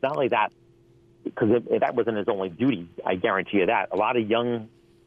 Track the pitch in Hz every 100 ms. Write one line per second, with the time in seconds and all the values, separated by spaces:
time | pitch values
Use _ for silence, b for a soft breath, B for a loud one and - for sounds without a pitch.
0 | 135 147 123 113 101 - _ _ _ _
1 | _ _ - - 107 120 113 113 139 123
2 | 110 107 101 101 95 82 131 98 85 -
3 | - 92 113 95 90 101 90 110 92 92
4 | 110 123 107 113 120 117 110 _ _ _